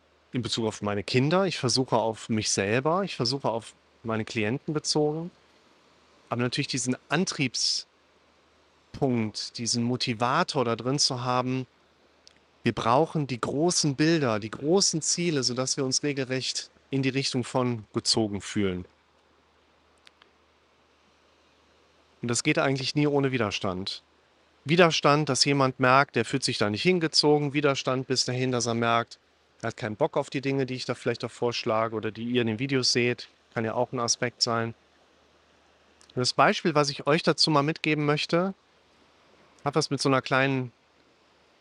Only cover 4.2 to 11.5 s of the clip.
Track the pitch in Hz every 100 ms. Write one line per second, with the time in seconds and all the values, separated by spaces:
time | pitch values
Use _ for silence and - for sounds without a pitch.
4.2 | 104 113 104 131 - 151 - 156 151 156
5.2 | 170 - _ _ _ _ _ _ _ _
6.2 | - 117 123 - 139 135 127 123 - 151
7.2 | 190 - 135 - - - - _ _ _
8.2 | _ _ _ _ _ _ _ - 139 120
9.2 | 110 - - - 113 120 117 123 - 110
10.2 | 120 151 180 147 117 113 120 143 - 127
11.2 | 123 123 127